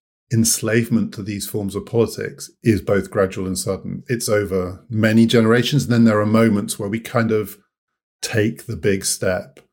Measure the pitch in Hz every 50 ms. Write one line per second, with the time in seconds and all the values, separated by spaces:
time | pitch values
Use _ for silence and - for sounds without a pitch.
0 | _ _ _ _ _ - 113 113 110 - - - - 107 110 120 113 - 113 113
1 | 98 - - - 98 104 104 98 - - - 110 101 98 95 101 98 - - 117
2 | 110 101 - - 101 - - - - - _ _ - 113 107 90 - - 104 98
3 | 92 - - 107 98 92 - 101 95 92 92 92 - 107 95 92 - 95 95 95
4 | - - 127 117 - - 107 104 104 90 92 95 90 90 95 95 - - 113 110
5 | 104 110 110 113 113 113 123 117 113 110 113 117 117 - 147 139 - - 120 117
6 | 117 113 107 104 104 104 107 113 113 113 101 101 98 - - - 107 98 107 113
7 | 113 - - 120 113 110 110 107 104 101 - _ _ _ _ _ _ _ _ _
8 | _ _ _ - - - - 110 104 113 135 - - - 110 87 - 104 98 95
9 | - - - - 101 98 92 90 - - _ - _ _